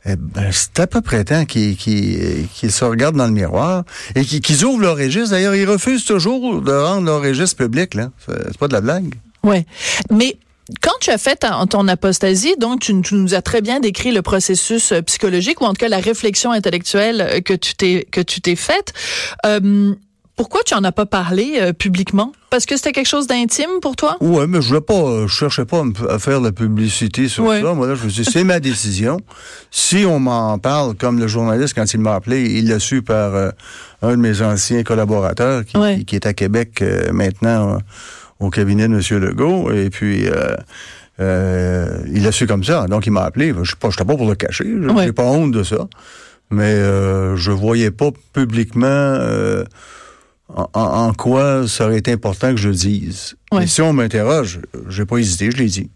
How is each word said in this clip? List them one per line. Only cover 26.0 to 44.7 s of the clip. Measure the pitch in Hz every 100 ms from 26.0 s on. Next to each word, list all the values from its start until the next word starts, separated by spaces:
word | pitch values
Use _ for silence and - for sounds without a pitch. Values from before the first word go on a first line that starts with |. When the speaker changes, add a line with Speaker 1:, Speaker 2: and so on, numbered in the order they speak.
| 113
Speaker 1:
à | 104
faire | 117 139
de | 120
la |
publicité | 98 113 107 110 - 110 - 131
sur | -
Speaker 2:
Ouais. | 226 214
Speaker 1:
ça. | 185
Moi, | 170 127
là, |
je | 135
me | 113
suis | 98
dit, | 117
c'est | 165
ma | 185 180
décision. | 139 110 104 95 113 170 208 - - - -
Si | - - 185
on | 202 156
m'en | 131 120 110 104
parle, | 123 147 139 104
comme | 127 120
le | 113
journaliste, | 113 113 113 143
quand | - 107
il | 110
m'a | 110
appelé, | 101 113 131 123
il | 110 113
l'a | 110
su | - 135
par, | 110 110 104 98
euh, | 95 - - - - -
un | 113
de | 120
mes | 117 101
anciens | 110 104 - 120
collaborateurs | 113 110 104 107 95 87 123 131
qui, | 107 202
Speaker 2:
Ouais. | 208 98
Speaker 1:
qui, |
qui | 101 101
est | 107
à |
Québec, | 101 95 110 113 -
euh, | 98 95 -
maintenant, | 87 98 98 113 113 101
euh, | 101 101 - - - - _
au | 98
cabinet | 87 101 101 110
de |
Monsieur | 107 90 104
Legault. | 95 - 143 185 127
Et | 107 98
puis, | - 104 98 98
euh, | 80 - - - - - - - -
euh, | 95 92 95 92 90 90 85 82 -
il | 98
l'a | 101
su | 110 113
comme | 101
ça. | 95 165 95
Donc, | 104 104
il |
m'a | 98
appelé. | 90 113 156 98
Je | 87
suis | -
pas, | 117
j'étais | -
pas | 92 147
pour | 113
le |
cacher. | 98 - -
Je, | 208